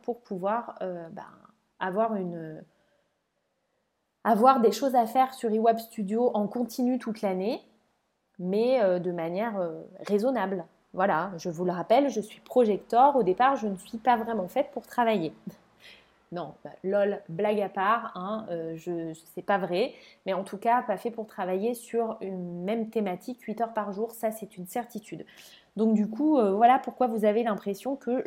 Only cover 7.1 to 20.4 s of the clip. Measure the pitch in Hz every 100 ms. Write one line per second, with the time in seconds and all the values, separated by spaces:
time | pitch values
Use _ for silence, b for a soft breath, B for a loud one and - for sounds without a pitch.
7.1 | 214 202 185 202 311 - _ _ _ _
8.1 | _ _ - 180 208 240 262 196 180 175
9.1 | 175 165 180 233 202 170 160 165 - -
10.1 | 208 247 240 190 190 165 _ _ 175 196
11.1 | 160 190 170 180 160 180 175 160 240 285
12.1 | 214 214 - - 254 220 190 - 233 277
13.1 | 262 180 180 269 269 214 185 - 226 254
14.1 | 233 226 220 180 254 294 240 - - 226
15.1 | 208 160 - - - _ _ B B B
16.1 | B - 170 147 - 143 - 185 202 202
17.1 | 190 - 165 208 214 190 196 196 233 220
18.1 | 180 185 220 220 170 165 160 180 170 165
19.1 | 160 - - 175 202 175 180 262 B B
20.1 | B 190 180